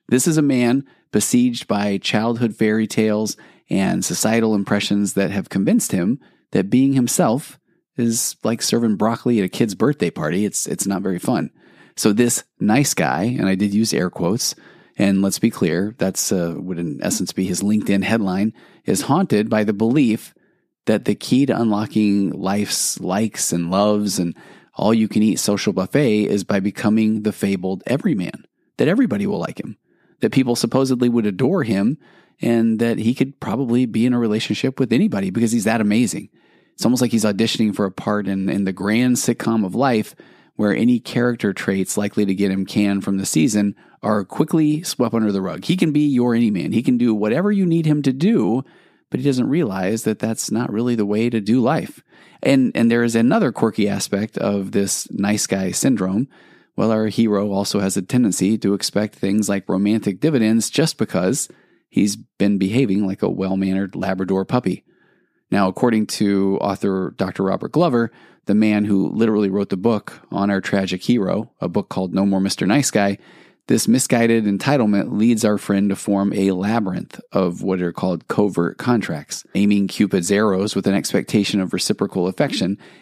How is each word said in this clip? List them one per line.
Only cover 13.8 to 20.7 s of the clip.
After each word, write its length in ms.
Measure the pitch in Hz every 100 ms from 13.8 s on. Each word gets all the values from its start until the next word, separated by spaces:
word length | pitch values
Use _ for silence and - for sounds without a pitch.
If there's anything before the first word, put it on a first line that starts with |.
| 110
air 160 | 76 90
quotes, 440 | - 87 113 - - - - _ -
and 240 | 98 95
let's 160 | 98 -
be 100 | 113
clear, 460 | - 87 82 101 120
that's, 340 | 95 - -
uh, 260 | 95 85 80
would 200 | 87 85
in 220 | 87 -
essence 300 | 98 - 92
be 140 | - 92
his 160 | 90
LinkedIn 420 | 101 107 98 101
headline, 480 | 95 113 95 92 110 - - _
is 160 | - 95
haunted 480 | - 160 190 107 113
by 160 | 110
the 80 | 104
belief 600 | 101 113 147 120 110 - _ _ _ _